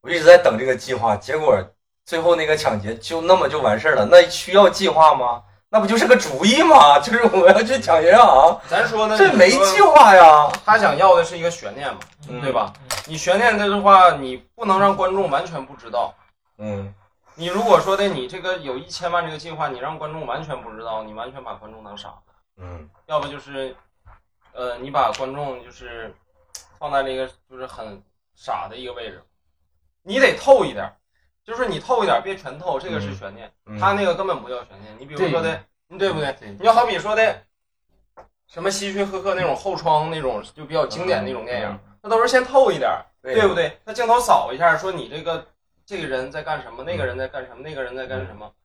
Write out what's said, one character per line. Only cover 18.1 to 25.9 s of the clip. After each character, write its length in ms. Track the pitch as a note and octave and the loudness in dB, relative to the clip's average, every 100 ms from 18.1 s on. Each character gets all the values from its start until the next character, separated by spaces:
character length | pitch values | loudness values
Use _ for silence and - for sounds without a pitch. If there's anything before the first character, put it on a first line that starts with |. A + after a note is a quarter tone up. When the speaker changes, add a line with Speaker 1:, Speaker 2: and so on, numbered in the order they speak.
| C3 B2+ | -6 -10
Speaker 2:
这 120 | F#3 | -10
个 180 | F#3 F#3 | -10 -8
有 200 | C#3 B2+ | -8 -12
一 80 | - | -12
千 240 | - F3 | -10 -6
万 140 | F3 | -6
这 60 | E3 | -6
个 60 | D3+ | -14
计 140 | E3 | -16
划， 160 | D#3 D3 | -10 -10
你 120 | B2 | -10
让 180 | C#3 D#3 | -12 -12
观 140 | D3+ | -14
众 140 | D#3+ | -12
完 180 | C3+ C3+ | -10 -12
全 160 | D#3 B2 | -12 -14
不 100 | A2+ | -16
知 120 | A2 | -16
道， 200 | A2+ A2 | -12 -12
你 100 | A2 | -14
完 180 | G#2+ B2 | -16 -18
全 120 | C3+ | -18
把 100 | A#2+ | -20
观 180 | G2 G#2+ | -20 -20
众 120 | A2 | -20
当 140 | G#2+ G2+ | -20 -20
傻 120 | G2+ | -20
子。 240 | _ _ _ _ _ | _ _ _ _ _
Speaker 1:
嗯。 300 | F2+ E2+ D2+ _ _ | -20 -20 -20 _ _
Speaker 2:
要 120 | D3+ | -8
不 80 | C#3+ | -8
就 120 | C#3+ | -16
是， 360 | C#3 C3+ C3 B2+ _ _ - _ _ _ _ | -16 -12 -12 -14 _ _ -20 _ _ _ _
呃， 240 | B2 B2 A#2+ | -14 -12 -12
你 120 | C3+ | -8
把 220 | C#3+ A#2+ G#2 | -4 -4 -4
观 160 | C3 | -12
众 300 | C#3+ C#3+ B2 | -10 -12 -14
就 80 | A#2+ | -20
是 420 | B2 B2 | -20 -20